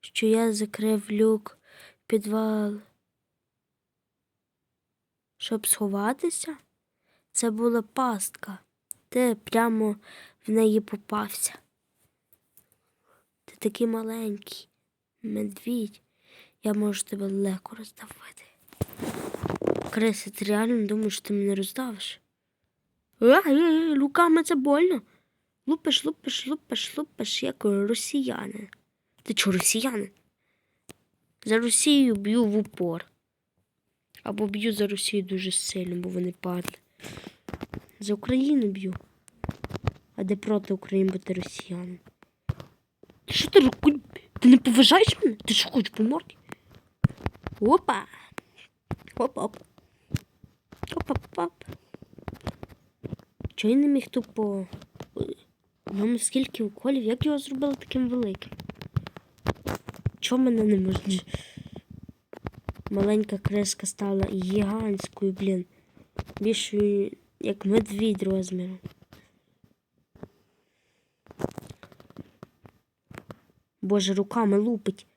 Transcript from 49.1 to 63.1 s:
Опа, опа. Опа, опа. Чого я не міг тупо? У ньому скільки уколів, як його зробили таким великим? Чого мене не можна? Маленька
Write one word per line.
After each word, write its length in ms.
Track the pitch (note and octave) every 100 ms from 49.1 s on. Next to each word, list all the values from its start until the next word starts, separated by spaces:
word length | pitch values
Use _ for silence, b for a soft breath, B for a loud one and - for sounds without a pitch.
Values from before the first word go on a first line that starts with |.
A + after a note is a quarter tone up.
| -
Опа, 260 | B3+ -
опа. 180 | G#3+ - - - _ _ _ - - _ - _ _ - - -
Опа, 180 | -
опа. 340 | C#4+ - - E4+ _ - - _ - - - - - - - - - _ _ - - - _ -
Чого 200 | - G#3+
я 60 | B3+
не 80 | C#4+
міг 200 | C#4 -
тупо? 580 | C4 A#3 - G#3 G3 F#3 - - - - - - - _ _ _ _ -
У 40 |
ньому 240 | G3 G#3+ A#3+
скільки 460 | - C4 C4+ -
уколів, 400 | G#3+ G3+ B3 C4+
як 220 | A3 B3 D4+
його 120 | D4
зробили 360 | C#4 C4 C#4+
таким 340 | C4+ - C4 B3
великим? 440 | B3 A3 F#3+ - - - - - - - - _ _ - - - - - - - -
Чого 220 | - B3+
мене 220 | B3+ A3+
не 160 | G#3+ G3+
можна? 400 | F#3 F#3+ G3 F#3+ - B B B B B B - - - _ - - - - - -
Маленька 480 | G3 G3+